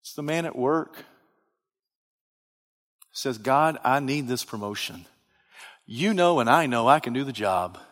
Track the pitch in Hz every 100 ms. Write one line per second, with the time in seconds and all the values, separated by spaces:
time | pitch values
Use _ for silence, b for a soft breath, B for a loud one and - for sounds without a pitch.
0 | - - 147 165 165 - 127 160 - -
1 | - _ _ _ _ _ _ _ _ _
2 | _ _ _ _ _ _ _ _ _ _
3 | _ - 139 113 110 135 160 147 120 135
4 | 135 147 123 123 - 110 104 104 - 85
5 | 87 _ _ B B B B B - 117
6 | 196 196 175 160 117 151 147 120 117 151
7 | 123 123 139 110 104 92 90 92 -